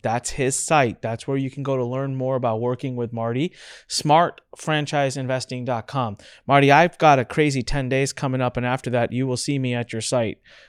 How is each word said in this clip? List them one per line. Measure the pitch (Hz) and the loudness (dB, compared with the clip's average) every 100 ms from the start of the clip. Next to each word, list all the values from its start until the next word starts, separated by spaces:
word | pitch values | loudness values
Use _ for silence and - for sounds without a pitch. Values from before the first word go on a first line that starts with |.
That's | 117 117 - | -4 -4 -4
his | - 131 135 | -2 -2 -2
site. | - 156 123 - | 0 2 2 0
That's | 117 113 - | -8 -8 -4
where | 139 | -4
you | 135 | -4
can | 139 | -6
go | 139 131 | -4 -2
to | |
learn | 120 127 139 131 | -2 -4 -4 -4
more | 131 131 | -2 -2
about | 120 110 | -2 -2
working | 120 127 135 123 | -2 -4 -6 -6
with | 117 | -6
Marty, | 117 117 123 170 - - - - | -4 -4 -2 -4 -6 -20 -20 -10
smart | - 151 151 170 - _ - | -4 4 4 4 -2 _ -12
franchise | - 156 147 151 139 135 | -4 -2 0 0 -2 -2
investing | 127 131 - 127 123 | -4 -4 -4 -8 -4
dot | 120 - | -4 -4
com. | 143 117 101 - - - | -4 -4 -6 -16 -12 2
Marty, | 139 139 | 6 8
I've | 143 175 - | 6 6 4
got | 156 139 | 6 6
a | 117 | 2
crazy | - 151 135 | 0 0 0
ten | 117 143 127 | -2 -2 0
days | 131 139 | 0 -2
coming | - 139 131 | -4 -4 -2
up, | 123 123 | -2 -2
and | 123 | -4
after | 127 - | -4 -2
that, | 120 117 | -2 0
you | 123 131 | -2 -2
will | 123 | -4
see | - 139 | -2 -2
me | 127 | -2
at | 120 117 | -4 -4
your | 113 | -6
site, | - 127 113 - _ - | -2 -2 -2 -4 _ -20